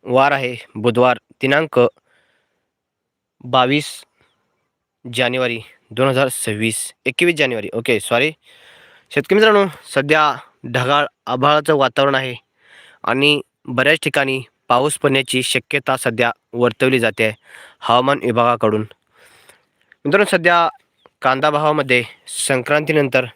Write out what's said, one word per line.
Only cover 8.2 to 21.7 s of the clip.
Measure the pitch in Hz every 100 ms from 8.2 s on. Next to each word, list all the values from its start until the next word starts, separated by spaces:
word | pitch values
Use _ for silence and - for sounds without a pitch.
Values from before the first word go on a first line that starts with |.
| 151 160 _ _ - - _ _ _
शेतकरी | - 135 196
मित्रांनो, | 220 208 196 - - 139
सध्या | 143 156 151 131 - _ 131
ढगाळ | 123 127 143 147 _ -
आभाळाचं | 127 139 151 147 147
वातावरण | 131 131 139 135
आहे | 131 120 _ _ _ - - _
आणि | - 127 143 147 - _ -
बऱ्याच | 123 135 156
ठिकाणी | 156 147 135 131 123 _ _
पाऊस | 120 143 -
पडण्याची | 147 135 127 127
शक्यता | 123 131 - 143 - 131
सध्या | 127 113 120 - _
वर्तवली | 120 123 - 131 131
जाते | 113 107
आहे | 110 104 _ - - _
हवामान | - 120 131 139
विभागाकडून. | 120 117 120 120 110 107 104 - _ _ _ _ _ _ _ _ _ _ 143
मित्रांनो, | 190 202 185
सध्या | 170 175 170 - _ _ _ _
कांदा | 127 131 151
भावामध्ये | 147 151